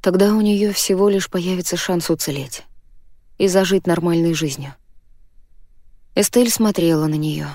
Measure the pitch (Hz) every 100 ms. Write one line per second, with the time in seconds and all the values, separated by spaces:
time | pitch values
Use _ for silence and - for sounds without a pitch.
0 | 196 185 202 214 208 202 208 202 - 190
1 | 202 196 185 185 180 185 175 175 - 180
2 | - 160 - 139 135 - - - - -
3 | - - - - 190 185 190 190 180 170
4 | 170 170 165 160 156 135 139 - _ -
5 | _ - - - - - - - - -
6 | - - 208 - 240 - 214 202 165 156
7 | 156 151 156 151 147